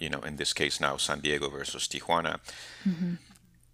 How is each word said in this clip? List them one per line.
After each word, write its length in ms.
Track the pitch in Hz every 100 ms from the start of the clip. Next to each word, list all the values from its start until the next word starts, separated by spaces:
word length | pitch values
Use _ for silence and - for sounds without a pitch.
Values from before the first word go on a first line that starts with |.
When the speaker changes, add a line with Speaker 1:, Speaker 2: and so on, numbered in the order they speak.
Speaker 1:
you 80 | 80
know, 120 | 69
in 160 | 62 73
this 160 | 73
case 260 | - 76 -
now, 180 | 73 69
San 220 | - 71
Diego 280 | 73 73 69
versus 380 | 69 67 67 -
Tijuana. 520 | 71 - 85 78 80 - - - - 196
Speaker 2:
Mm-hmm. 260 | 165 180 175 - - - - _